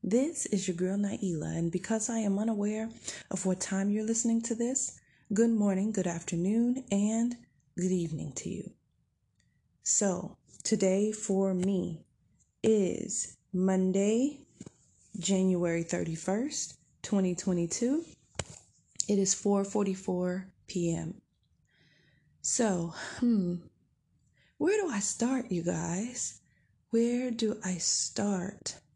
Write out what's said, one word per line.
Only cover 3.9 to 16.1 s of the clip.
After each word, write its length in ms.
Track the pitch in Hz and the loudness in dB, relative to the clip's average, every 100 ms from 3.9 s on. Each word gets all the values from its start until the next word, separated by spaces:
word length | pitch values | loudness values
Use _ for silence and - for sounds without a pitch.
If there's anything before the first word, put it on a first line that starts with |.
| 208 | 0
listening 380 | 214 226 233 226 | 0 0 2 2
to 120 | 226 | 0
this, 460 | 226 240 269 - - _ _ _ | -2 0 0 -4 -10 _ _ _
good 160 | 202 233 | 2 4
morning, 440 | 226 208 190 208 | 4 2 2 0
good 140 | 208 180 | 0 -2
afternoon, 800 | 170 - 170 180 220 240 262 - | -2 -4 -2 2 2 2 0 0
and 440 | 196 208 226 240 240 - _ _ | 0 2 2 0 -2 -12 _ _
good 160 | - 180 | -4 0
evening 440 | 180 165 160 156 - | 2 0 -4 -6 -8
to 140 | - | -8
you. 200 | - - - _ _ _ _ _ _ _ _ _ _ | -8 -10 -16 _ _ _ _ _ _ _ _ _ _
So, 540 | - - 202 180 - - _ - | -2 2 2 0 -4 -12 _ -12
today 480 | - 220 196 190 214 | -2 2 4 4 2
for 440 | 214 - 196 196 | -2 0 2 2
me 500 | 185 185 196 175 160 - _ _ _ _ _ | 2 2 0 -2 -6 -14 _ _ _ _ _
is 760 | 226 214 185 - - - - - _ | 4 4 4 0 -4 -6 -6 -10 _
Monday, 920 | 180 185 190 185 190 202 226 277 294 - _ - _ _ _ _ - | 0 2 4 4 4 4 4 2 -2 -20 _ -20 _ _ _ _ -6
January 680 | 170 196 185 180 175 170 | 0 4 4 4 2 2
thirty-first, 920 | 165 175 170 | 0 0 0